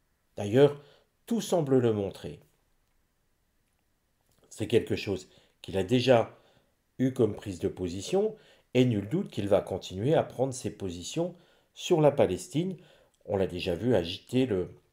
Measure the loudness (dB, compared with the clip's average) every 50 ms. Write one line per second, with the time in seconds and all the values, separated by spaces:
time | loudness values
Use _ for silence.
0 | _ _ _ _ _ _ _ -8 -4 0 4 6 6 6 4 0 -14 -20 -20 _
1 | _ _ _ _ _ -4 -4 -4 -2 0 0 0 2 2 2 4 4 4 2 0
2 | -2 -6 -8 -10 -14 -14 -14 -14 _ _ _ _ _ _ _ _ _ _ _ _
3 | _ _ _ _ _ _ _ _ _ _ _ _ _ _ _ _ _ _ _ _
4 | _ _ _ _ _ _ _ _ _ -16 -8 -6 -2 2 2 2 2 2 -4 -4
5 | -4 -4 -6 -6 -6 -12 _ -20 _ _ _ _ -12 -4 -2 -2 0 2 2 2
6 | 6 6 6 4 4 0 -6 -20 _ _ _ _ _ _ _ _ _ _ _ -2
7 | -2 -2 2 2 2 2 0 -2 -8 -10 -8 -4 -4 -6 -4 -4 -6 -6 -6 -8
8 | -8 -2 0 0 0 0 -4 -6 _ _ _ _ _ _ 2 2 4 4 2 0
9 | -2 -2 -4 -4 -4 -4 -6 -6 0 2 2 2 2 0 -6 -8 -8 -8 -8 -4
10 | 0 2 2 2 0 -2 -2 -4 -4 -4 -4 -6 -8 -10 -8 -8 -8 -8 -8 -8
11 | -10 -8 -6 -6 -6 -6 -8 -12 _ _ _ _ _ _ _ -8 -2 2 4 6
12 | 6 4 6 6 4 2 2 -2 -6 -6 -4 -4 -4 -4 -6 -10 -14 -20 _ _
13 | _ _ _ _ -8 -4 -2 -2 -2 -2 -4 -4 -4 -4 -4 -2 0 0 2 2
14 | 0 -2 -6 -12 -10 -4 -2 0 0 0 0 -2 -4 -4 -8 -18 _ _